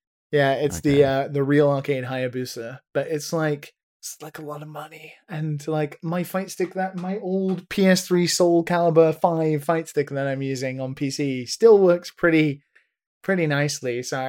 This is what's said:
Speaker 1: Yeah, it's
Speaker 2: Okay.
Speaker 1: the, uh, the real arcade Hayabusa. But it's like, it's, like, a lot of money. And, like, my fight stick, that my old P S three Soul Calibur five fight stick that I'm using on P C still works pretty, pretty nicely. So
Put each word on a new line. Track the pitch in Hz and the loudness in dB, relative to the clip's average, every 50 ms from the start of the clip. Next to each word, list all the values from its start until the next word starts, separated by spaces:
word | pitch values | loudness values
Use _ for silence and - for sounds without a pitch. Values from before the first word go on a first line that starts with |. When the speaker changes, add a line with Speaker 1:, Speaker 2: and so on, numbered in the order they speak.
| _ _ _ _ _ _ | _ _ _ _ _ _
Speaker 1:
Yeah, | 151 143 139 135 | 0 0 2 2
it's | 135 123 151 143 - - | 0 0 -2 -4 -4 -2
Speaker 2:
Okay. | - 147 143 | 0 2 4
Speaker 1:
the, | 143 143 | 4 4
uh, | 135 135 135 139 151 | 4 2 -2 -2 -2
the | 143 143 | -2 -2
real | 139 139 143 147 147 143 | 0 2 4 4 4 4
arcade | 143 135 135 143 139 127 123 | 2 0 -2 -4 -4 -6 -6
Hayabusa. | 127 131 127 127 123 117 127 127 - - 123 113 117 135 - _ _ | -6 -6 -6 -6 -6 -6 -8 -10 -10 -10 -12 -14 -14 -14 -18 _ _
But | - 143 143 | -6 -4 -4
it's | - 156 147 143 - | -4 -6 -6 -6 -4
like, | 170 160 156 151 147 143 - - _ _ _ _ _ _ | -4 -2 -2 -2 -4 -4 -8 -16 _ _ _ _ _ _
it's, | - - - - | -16 -16 -16 -16
like, | 151 156 - 165 | -16 -16 -16 -14
a | |
lot | 156 147 147 147 | -12 -12 -12 -12
of | 151 151 | -14 -14
money. | 151 147 151 156 156 156 156 156 - _ _ - | -14 -14 -14 -16 -16 -20 -20 -20 -20 _ _ -12
And, | 175 156 160 156 147 143 - | -8 -6 -4 -4 -4 -4 -4
like, | 165 156 151 151 147 - - | -4 -2 -2 -2 -4 -6 -8
my | - 160 170 180 175 | -8 -6 -4 -4 -4
fight | - - 185 190 185 | -4 -6 -6 -8 -6
stick, | - - 185 180 - | -6 -6 -6 -4 -4
that | 185 185 190 190 | -4 -6 -6 -6
my | 175 175 185 196 220 | -8 -6 -6 -6 -6
old | 196 180 185 190 190 190 185 175 - - | -4 -4 -2 -2 -2 -2 -2 -4 -6 -6
P | - 202 190 | -2 2 4
S | 190 185 185 - | 4 4 4 2
three | - 180 175 175 | 2 2 2 2
Soul | 160 - - 180 175 170 170 165 | 2 2 2 4 4 4 4 2
Calibur | 170 175 170 170 170 156 165 165 156 156 - | 2 0 2 2 4 6 6 6 6 4 2
five | - 175 165 160 160 156 151 147 147 | 0 0 2 2 0 0 0 0 0
fight | - 165 160 156 - | 0 -2 -2 -2 -4
stick | - 147 139 143 | -2 -2 -2 -2
that | 143 135 139 | -2 -4 -4
I'm | 139 135 135 | -2 -4 -4
using | 135 135 135 123 135 131 131 131 | -4 -4 -4 -4 -6 -6 -6 -6
on | 131 131 127 | -8 -8 -6
P | - 147 135 | -6 -4 -4
C | 135 - 147 139 131 127 123 | -2 -2 -2 -2 -4 -4 -6
still | - - - 220 233 214 196 | -8 0 4 6 8 8 8
works | 190 175 175 175 180 - | 8 6 4 4 0 -8
pretty, | - - 180 170 160 156 156 147 139 143 _ _ _ _ _ _ _ _ _ _ _ _ | -4 0 2 4 4 4 4 2 0 -4 _ _ _ _ _ _ _ _ _ _ _ _
pretty | - - 190 180 165 151 | -4 -2 0 0 0 0
nicely. | 143 143 147 147 147 - 135 123 120 123 123 | 0 0 0 -2 -4 -4 -6 -6 -4 -6 -6
So | - 147 131 131 | -6 -6 -6 -6